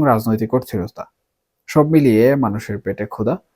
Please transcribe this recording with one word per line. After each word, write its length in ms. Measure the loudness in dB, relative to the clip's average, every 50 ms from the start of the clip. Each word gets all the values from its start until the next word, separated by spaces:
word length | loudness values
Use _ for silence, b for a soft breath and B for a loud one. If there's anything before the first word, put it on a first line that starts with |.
| 4
রাজনৈতিক 440 | 4 2 2 2 -2 -2 -2 -2 -2 -2
অস্থিরতা, 500 | -4 -4 -4 -6 -6 -6 -8 -10 -16 -18 -18 _ _ _ _ _ _ _ _ _ _ _ -2
সব 160 | 0 2 2 4
মিলিয়ে 340 | 2 4 4 4 4 4 4 4 2
মানুষের 420 | 2 0 -2 -4 -6 -8 -8 -10 -8
পেটে 240 | -6 -8 -6 -6 -8
ক্ষুধা 280 | -10 -6 -6 -4 -4 -4 -6 -8 _ _